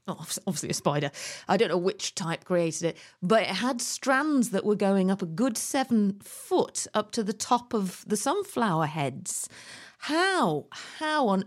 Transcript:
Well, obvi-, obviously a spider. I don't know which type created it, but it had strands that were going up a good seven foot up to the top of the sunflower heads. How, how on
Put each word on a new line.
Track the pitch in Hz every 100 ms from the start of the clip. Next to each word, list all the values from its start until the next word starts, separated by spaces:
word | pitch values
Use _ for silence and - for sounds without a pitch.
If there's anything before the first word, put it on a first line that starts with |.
| -
Well, | 160
obvi-, | 160 - -
obviously | 156 -
a |
spider. | - 165 147 143 - - - -
I | 196
don't | 208
know | 175
which | 180 - - -
type | 165 165
created | - 180 165 -
it, | 165 - - -
but | 180 220
it | 151
had | 185 240 247
strands | - - 254 262 311 277 170
that | 190 208
were | 208
going | 196 196 185
up | 196
a | 170
good | 160 254 220
seven | - 277 262 226 202 202
foot | - - - 349 - - -
up | 214 208
to | -
the | 208
top | 226 - 240 240
of | 220 190 - -
the | 208
sunflower | 269 392 392 - 220 160 156
heads. | 156 139 135 - - - - - - - -
How, | - 320 381 370 208 151 - - - -
how | 311 302 233
on | 190